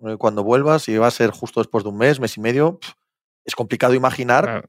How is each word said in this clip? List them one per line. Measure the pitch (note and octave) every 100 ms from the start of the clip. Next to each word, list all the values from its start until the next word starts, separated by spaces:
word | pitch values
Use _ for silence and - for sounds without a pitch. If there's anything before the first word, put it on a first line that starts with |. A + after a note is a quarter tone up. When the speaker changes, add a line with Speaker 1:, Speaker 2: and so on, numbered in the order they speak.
| A2
Speaker 1:
eh, | G#2+
cuando | A2+ G#2
vuelva, | G2+ B2+ D3 D#3
si | - A2
va | A#2+
a |
ser | - A#2
justo | - A#2+ -
después | A2 A2+ G2+
de |
un | G2+
mes, | B2+ C#3+
mes | A2+ -
y |
medio, | A2 C3 D3+ F#3+
pf, | - - _ _ _ _ -
es | -
complicado | A2+ A#2+ B2+
imaginar | B2+ B2+ A#2 B2 B2+ C#3
Speaker 2:
Claro. | A2